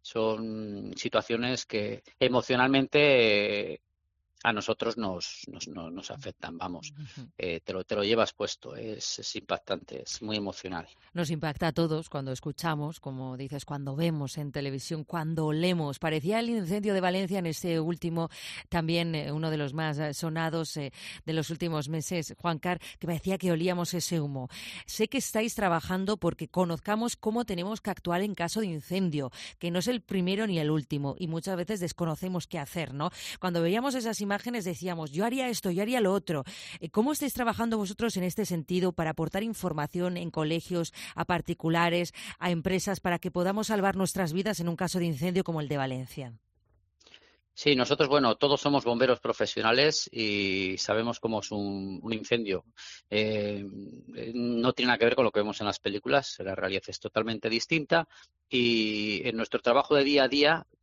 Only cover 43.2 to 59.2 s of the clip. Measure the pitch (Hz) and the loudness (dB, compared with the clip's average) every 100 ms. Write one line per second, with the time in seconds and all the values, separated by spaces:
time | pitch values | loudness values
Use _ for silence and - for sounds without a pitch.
43.2 | 180 180 180 202 214 214 196 190 185 - | 0 0 0 0 0 2 2 4 0 2
44.2 | 175 170 208 190 170 165 175 185 170 139 | 0 0 0 0 -2 0 0 2 0 0
45.2 | 180 180 185 160 143 147 131 127 127 - | 2 2 0 -2 -2 -2 -2 -4 -6 -10
46.2 | 127 110 _ _ _ _ _ _ _ - | -12 -14 _ _ _ _ _ _ _ -20
47.2 | _ _ _ - 147 131 123 139 143 147 | _ _ _ 0 4 4 4 4 6 6
48.2 | 123 107 143 135 143 139 117 117 127 120 | 6 4 4 4 4 4 2 4 4 4
49.2 | 117 - 104 - 110 123 151 156 - 117 | 0 0 0 2 4 6 4 2 -4 -2
50.2 | 107 104 98 95 92 95 - 107 117 113 | 0 2 2 0 0 -2 0 0 0 -2
51.2 | 113 110 - 104 101 98 95 92 113 110 | -2 -2 -2 -4 -2 -4 -6 -8 -6 -6
52.2 | 104 120 107 92 _ - - - _ 104 | 0 0 2 -4 _ -20 -20 -20 _ 0
53.2 | 107 107 104 101 101 101 101 120 - 120 | 2 0 -2 -4 -8 -10 -14 -16 -14 -10
54.2 | 117 120 120 117 123 - 123 117 117 123 | -6 -2 0 2 2 2 2 6 6 6
55.2 | 117 107 104 98 104 - 107 104 127 139 | 4 4 0 0 -2 -2 -4 -4 2 2
56.2 | 135 - 95 95 95 95 - - 107 113 | 2 -8 -6 -2 -2 -2 -6 -10 -4 -2
57.2 | 110 110 113 113 - 165 139 165 165 - | -2 -2 0 -2 0 -2 2 2 0 -14
58.2 | - _ _ 127 120 117 107 107 104 98 | -20 _ _ 2 4 4 2 0 -2 -2